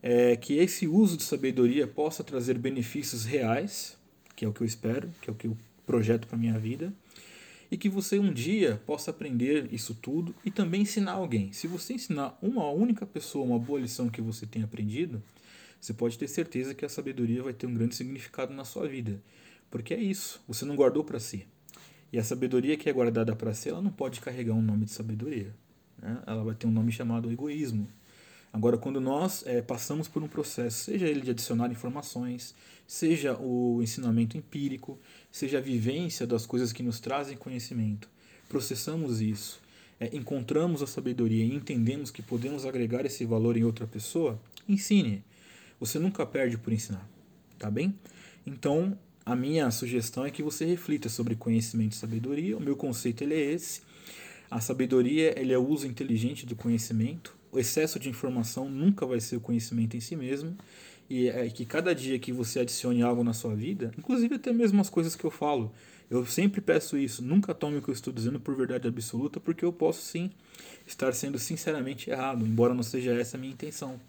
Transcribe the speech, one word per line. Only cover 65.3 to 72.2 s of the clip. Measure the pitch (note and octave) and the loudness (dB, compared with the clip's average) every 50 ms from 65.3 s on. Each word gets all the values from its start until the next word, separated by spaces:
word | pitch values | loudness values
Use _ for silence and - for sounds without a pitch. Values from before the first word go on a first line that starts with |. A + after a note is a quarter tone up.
falo, | - - D3+ D3 D3 B2+ A2 A2 - - - - - - - - | -2 0 0 2 2 2 0 -2 -6 -12 -20 -20 -20 -20 -8 -2
eu | A#2+ B2 B2 | 0 0 0
sempre | B2 - - F#3+ G3+ G3 G3 | 2 2 4 4 4 4 2
peço | G3 - E3 D#3 - - - | 2 4 4 4 4 2 0
isso, | C#3+ C#3 B2+ A2+ - | 0 0 0 -2 -6
nunca | B2 B2+ D#3+ G3+ G3 - - | -2 4 4 4 6 4 -2
tome | - D#3+ D3 D3 | -2 -2 -2 -2
o | C#3+ | -2
que | - - | -2 -2
eu | B2+ | -4
estou | - - C3+ | -4 -4 -6
dizendo | B2+ A#2 A2 A#2+ C#3 C3+ | -4 -2 -2 0 -2 -2
por | - - C#3 | -2 -2 0
verdade | C3+ B2+ B2 - B2 B2 A#2+ | 0 0 0 0 0 0 -2
absoluta, | A#2 A#2 A2 - - A#2 C#3 D3 - D#3+ | -2 -2 -6 -4 -4 -2 -2 -2 -4 -4
porque | - E3+ E3 E3 - | -2 -2 -2 0 0
eu | F3 | -2
posso | E3+ - D#3+ E3 E3 - | 0 2 2 2 2 0
sim | - - - E3+ F3 F#3+ - - - - - - - - - - - | -8 -8 -4 -4 -4 -4 -6 -10 -20 -20 -20 -20 -20 -20 -20 -20 -18
estar | - - - C3+ C3 B2 | -18 -6 0 0 0 2
sendo | - - C#3 C#3 C3 | 0 -4 -4 -4 -4
sinceramente | - - E3 D#3+ - E3 D#3 D3 B2+ C3 C#3 - - - | -4 -4 -6 -4 -2 -2 -2 -2 -2 -4 -6 -8 -6 -4
errado, | C#3 C3 | -4 -2